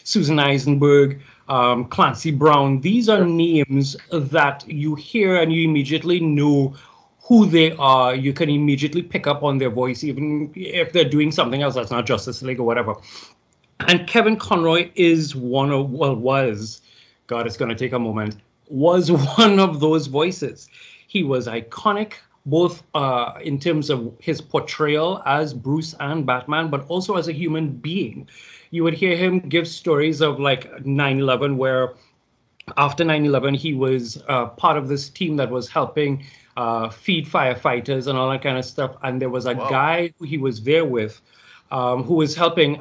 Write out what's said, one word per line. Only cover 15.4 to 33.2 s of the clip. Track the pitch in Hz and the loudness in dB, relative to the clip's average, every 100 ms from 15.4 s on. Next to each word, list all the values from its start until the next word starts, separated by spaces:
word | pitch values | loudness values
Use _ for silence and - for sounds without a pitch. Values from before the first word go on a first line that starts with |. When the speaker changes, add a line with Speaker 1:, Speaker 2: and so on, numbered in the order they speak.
| 123 131 139 | -4 0 0
Speaker 1:
of, | 139 139 | 0 -2
well, | 131 139 | -2 -2
was, | 117 123 135 131 104 110 - _ _ _ _ - | 0 0 0 0 -4 -8 -14 _ _ _ _ -8
God, | 117 117 | -6 -6
it's | 110 | -4
gonna | 117 | -6
take | 113 127 | -4 -4
a | 123 | -4
moment, | 117 107 107 107 _ _ _ | -4 -4 -6 -8 _ _ _
was | 135 160 180 156 | 0 4 4 4
<laughs> | 160 139 - | 2 2 4
one | 220 196 | 6 6
of | 190 151 | 4 2
those | 156 160 135 | 2 2 0
voices. | 135 170 185 131 - - - - - _ | -2 -2 -2 -8 -10 -20 -20 -20 -20 _
He | 202 | -4
was | 147 127 113 | 0 -2 -4
iconic, | 113 113 - 214 202 214 - _ _ 139 | -8 -10 -4 -2 0 -4 -10 _ _ -2
both, | 156 175 170 - | 2 2 -2 -8
uh, | 156 135 123 120 - | -4 0 0 -2 -6
in | 160 139 | -6 -4
terms | 175 156 143 | -2 -2 0
of | 135 117 - | -4 -6 -8
his | - 139 | -6 -6
portrayal | - 156 - - 151 151 165 190 135 | -4 -6 -4 -4 -2 0 -2 -4 -2
as | 143 156 | -2 -2
Bruce | 123 117 151 160 - | -6 -4 -4 -4 -8
and | 143 160 | -6 -4
Batman, | 131 127 131 151 160 | -2 -4 -2 -4 -2
but | 143 139 | -4 -4
also | 175 185 190 | -6 -2 -2
as | 165 | -4
a | |
human | 156 170 160 156 | -4 -4 -2 -4
being. | 123 151 185 123 - - - - - _ | -6 -6 -6 -6 -10 -18 -20 -20 -20 _
You | 170 | -2
would | 165 | -2
hear | 160 190 170 | 0 0 2
him | 185 180 | 0 0
give | 180 170 165 | 0 -2 -2
stories | - 175 143 156 143 | -4 0 2 2 2
of, | 156 135 | 0 0
like, | 139 131 - - 131 | 0 -2 -4 -10 -4
nine | 139 139 135 | 0 0 2
eleven, | 135 123 143 135 | 2 0 0 0
where | 131 131 123 - _ _ _ _ _ - - - | 0 0 -2 -6 _ _ _ _ _ -20 -6 0
after | 143 - | 0 2
nine | 165 151 | 0 2